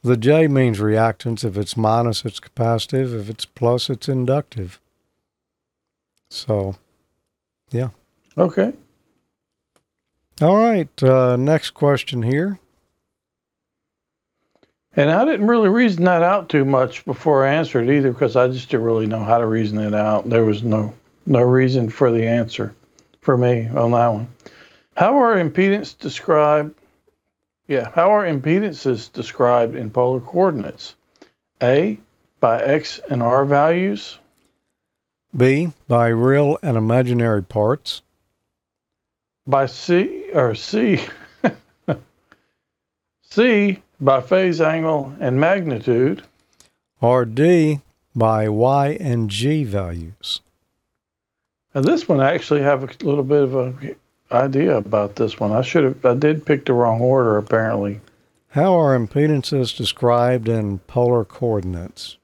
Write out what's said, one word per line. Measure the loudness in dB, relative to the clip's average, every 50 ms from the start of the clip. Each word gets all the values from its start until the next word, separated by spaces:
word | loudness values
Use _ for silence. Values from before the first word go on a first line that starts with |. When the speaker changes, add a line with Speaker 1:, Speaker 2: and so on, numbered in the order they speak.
Speaker 1:
the | 0 0 0
J | 2 2 2 4 4 4 2
means | 2 2 2 2 0 -2
reactance. | -2 0 2 2 2 0 -2 _ -6 -8 -6 -4 -6
If | -6 -6 -6
it's | -8 -6 -4
minus, | -2 0 0 2 2 0 -2 -4 -4 -8
it's | -10 -12 -12
capacitive. | -20 -16 _ -4 -2 0 0 -2 -4 -4 -4 -4 -4 -4 -6 -8
If | -10 -10
it's | -12 -14 -14
plus, | _ _ -2 0 0 0 0 -2 -6
it's | -8 -8 -4 -4
inductive. | -4 -2 0 0 -2 -2 -4 _ -12 -12 -12 -12 -14 _ _ _ _ _ _ _ _ _ _ _ _ _ _ _ _ _ _ _ _ _ _ _ _ _ _ _ _ _ _ _
So, | -18 -14 -6 -4 -2 -2 -2 -6 -8 -12 _ _ _ _ _ _ _ _ _ _ _ _ _ _ _ _ _ _
yeah. | -6 -6 -6 -6 -8 _ _ _ _ _ _ _ _ -2
Speaker 2:
Okay. | -2 0 0 -2 -2 -2 -4 -10 _ _ _ _ _ _ _ _ _ _ _ _ _ _ _ _ _ _ _ _ _ _ _ _ _ _ _ _ _ _ _ 0
Speaker 1:
All | 2 4 4
right, | 4 4 2 2 0 -2 -4 _ 0
uh, | 2 4 4 4 4 2 2
next | 2 2 2 0 0 0 -6
question | _ 0 0 0 0 0 -2 -6 -6 -4
here. | -2 -2 0 -2 -2 -4 -6 -8 _ _ _ _ _ _ _ _ _ _ _ _ _ _ _ _ _ _ _ _ _ _ _ _ _ _ _ _ _ _ _ _ _ _ _ _ _ _ _ _ _ _ _ _ _ _ _
Speaker 2:
And | 0 2 2
I | 2 2 2
didn't | 2 0 0 2
really | 2 2 4 4 4
reason | 4 4 2 2 2 2 2
that | 2 4 4
out | 2 2 2 0 -2 0
too | 0 0 2
much | 2 2 0 0 -2 -4 -12 -10
before | -10 -10 -4 0 2 2 4 2
I | 2 0
answered | 0 -2 -2 -2 0 2 2
either, | 2 2 2 0
'cause | 0 0 -2 0 2
I | 2 2 2
just | 0 -6 -8 -4
didn't | -4 -2 0
really | 0 0 0 0
know | -2 -4 -4 0
how | 0 2 2
to | 2
reason | 0 0 0 -2 -2 -2 -2
it | -2 -2 0
out. | 0 0 0 0 -2 0 0
There | 2 2 2
was | 2 0 0
no, | -2 -2 -2 -2 -2 -4 -8 _ _ _ _ _ _
no | 0 2 4
reason | 4 4 4 2 2 2 0 -2 -4 -4
for | -2 0 0 2
the | 2 0 0
answer | 0 0 -2 -2 -4 -6 -8 -10 -10 -10 _ _ _ _ _ _ _ _ _
for | _ 0 0 2
me | 2 0 0 0 -2 -4
on | -2 -2 0 0
that | 2 2 2 0
one. | 0 -4 -8 -12 -16 _ _ -20 _ -20 -20 _ _ _ _ _ _
How | 0 2 2 4 4
are | 2 2 2
impedance | 0 0 -2 0 0 0 2 0 -2 -4 -10 -16
described? | _ -12 -10 -10 -8 -2 0 2 2 4 4 2 0 0 -4 -10 _ _ _ _ _ _ _ _ _ _ _ _ _ _ _ _ _ _ -4
Yeah, | -4 -4 -4 -2 -2
how | 0 2 4
are | 2 2 0
impedances | -2 -4 -4 -2 0 0 0 -2 -4 -8 -4 -4 -4 -4 -4 -6 -14
described | _ -12 -12 -12 -4 0 2 2 4 2 0 -2 -4
in | -8 -10 -6
polar | -2 0 0 0 0 -4
coordinates? | -6 -6 -2 0 0 0 0 -4 -8 -10 -12 -16 -20 -20 -20 _ _ _ _ _ -20 _ _ _ _ _ _ _
A, | 0 2 2 2 0 -2 -4 -8 _ _ _ _ _ _ _ _
by | 0 0 2 0
X | 0 0 0 -2 -2 -6 -16 -16 -8 -6
and | -4 -2
R | 0 2 2 2 2
values. | 2 2 2 2 2 0 0 -2 -4 -4 -8 -12 -18 -20 -20 _ _ _ _ _ _ _ _ _ _ _ _ _ _ _ _ _ _ _ _ _ _ 0
Speaker 1:
B, | 2 2 4 4 2 -2 -4 -8 _ _ 0
by | 0 2 2 2
real | 2 2 2 2 4 4 2 2 0 -2
and | -2 -2 -2
imaginary | 0 0 2 2 0 2 0 0 0 0 0 0 -2
parts. | -4 _ -2 -2 0 0 -2 -4 _ -14 -14 -14 _ _ _ _ _ _ _ _ _ _ _ _ _ _ _ _ _ _ _ _ _ _ _ _ _ _ _ _ _
Speaker 2:
By | -2 0 0 0
C, | -2 -6 -10 -2 0 0 2 2 -2 -6 -12 -12 -4 0
or | 0 0 0 -2
C, | -4 -8 -6 -2 -2 0 2 0 0 -2 -8 -14 -20 -20 -20 _ _
<laughs> | -4 -4 -4 -4 _ _ _ _ _ -8 -8 -8 -8 _ _ _ _ _ _ _ _ _ _ _ _ _ _ _ _ _ _ _ _ _ _ _
C, | _ _ 0 2 2 4 4 4 2 2 0 -4 _ _ _ _
by | 2 2 2 2
phase | 2 0 0 2 2 0 0 2
angle | 0 0 0 0 -2 -2 -2 -2 -4 -8 -10 -6
and | -4 -2 0 2
magnitude. | 2 2 2 0 -2 -4 -6 -4 0 0 2 2 2 0 -2 -4 -10 _ _ _ _ _ _ _ _ _ _ _ _ _ _ _
Speaker 1:
Or | 2 2 2 2 0
D, | -2 0 2 4 4 4 4 4 2 0 -4 _ _ _ _ _ _ _
by | 0 2 2 2 2 0 0
Y | 0 2 2 2 2 2 0 0 -2 -4
and | -4 -2 -2 -2 -2 -4
G | -4 -4 -2 -2 0 -2 -2
values. | -2 -4 -4 -4 -4 -8 -10 -12 -14 -16 _ -10 -10 -10 -10 _ _ _ _ _ _ _ _ _ _ _ _ _ _ _ _ _ _ _ _ _ _ _ _ _ _ _
Speaker 2:
Now, | -2
this | 0 0 0 -2 0 -2
one | 0 2
I | 2 0 0
actually | -2 -2 -2 -2 0
have | 2 0 0 0
a | -2 -10 -14 _ -4
little | -2 -2 -2 0
bit | 2 2 2
of | 2 2 0
a | -2 -4 -4 -8 -10 -12 -14 -14 _ _ _ _ _ _ _
idea | 0 0 0 0 0 0 0 2 0
about | 0 -2 -2 -2 -2 -2 -4 -4
this | -4 -4 -4 -4 -4
one. | -4 -2
I | 0 -2
should | -2 0 0 0 2
have, | 0 -2 0 0
I | 0 2
did | 2 2 0 0 -2 -2
pick | -2 -2 -2 0
the | 0
wrong | 2 2 2 2 2 0
order, | 2 2 2 2 2 2 2
apparently. | 0 0 0 0 0 0 0 -2 -4 -4 -6 -6 -10 -14 _ _ _ _ _ _ _ _ _
Speaker 1:
How | -2 0 2 4 4 4
are | 4 2 2 0
impedances | 0 -2 0 0 2 2 0 0 -2 -2 -2 -2 -2 -4 -4
described | -6 -6 -6 -4 0 0 2 2 4 2 2 0 0 0 -2
in | -2 -2 -2 -4 -6 -8
polar | _ -6 -2 0 2 2 2 0 -2
coordinates? | _ -8 -6 -4 -2 -2 -2 -4 -6 -8 -8 -10 -14 _ -18 -18 -18 -18 _